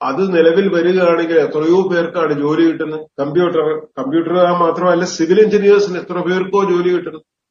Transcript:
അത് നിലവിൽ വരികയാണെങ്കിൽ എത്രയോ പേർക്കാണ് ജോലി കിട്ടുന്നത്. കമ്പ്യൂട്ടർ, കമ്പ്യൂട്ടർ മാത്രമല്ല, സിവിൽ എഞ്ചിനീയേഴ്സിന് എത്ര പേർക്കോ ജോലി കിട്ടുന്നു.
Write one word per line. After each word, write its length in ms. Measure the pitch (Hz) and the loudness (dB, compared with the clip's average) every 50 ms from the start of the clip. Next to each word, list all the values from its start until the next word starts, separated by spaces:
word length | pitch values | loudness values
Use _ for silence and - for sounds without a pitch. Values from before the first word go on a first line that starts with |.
അത് 360 | - 135 135 160 196 185 180 | -8 -6 -4 -2 -2 0 2
നിലവിൽ 360 | 165 160 165 165 190 196 185 170 | 4 4 4 4 4 2 2 0
വരികയാണെങ്കിൽ 640 | 170 170 180 185 185 180 170 170 165 170 165 165 160 | 0 0 0 2 2 2 2 2 2 0 0 2 0
എത്രയോ 480 | 143 - - 151 156 165 175 190 185 | 0 0 -2 -2 0 2 2 2 2
പേർക്കാണ് 460 | 170 175 170 170 165 - 180 160 151 147 | 0 -2 -2 -2 -2 -2 -4 -2 -2 -2
ജോലി 320 | 143 143 147 156 165 165 | -2 -2 0 2 2 2
കിട്ടുന്നത്. 340 | 165 151 147 160 151 156 156 - - _ - | 2 0 -2 -6 -8 -8 -10 -12 -12 _ -8
കമ്പ്യൂട്ടർ, 680 | 143 147 147 175 180 165 - 160 151 156 156 156 - - _ 139 | -8 -4 -2 -2 0 0 0 -2 -2 -2 -4 -4 -8 -12 _ -10
കമ്പ്യൂട്ടർ 340 | 131 135 151 170 160 156 170 | -6 -2 -2 -2 -2 0 0
മാത്രമല്ല, 720 | 180 180 175 175 175 170 165 156 175 180 180 170 170 180 | 2 2 2 2 2 0 0 0 0 0 0 2 0 -2
സിവിൽ 360 | 180 - - 160 160 190 214 | -4 -4 -4 0 2 4 4
എഞ്ചിനീയേഴ്സിന് 560 | 214 196 196 196 196 202 202 202 - 175 180 | 4 4 2 2 4 4 4 4 2 0 -4
എത്ര 220 | 170 - - 175 180 | -8 -8 -8 -8 -6
പേർക്കോ 440 | 175 175 185 185 185 185 190 196 196 | -4 -2 -2 -2 -2 -2 -2 0 0
ജോലി 260 | 185 175 175 180 180 | 0 0 0 0 0
കിട്ടുന്നു. 300 | 180 170 - 165 156 156 - _ _ _ _ _ | -2 -2 -4 -8 -12 -14 -18 _ _ _ _ _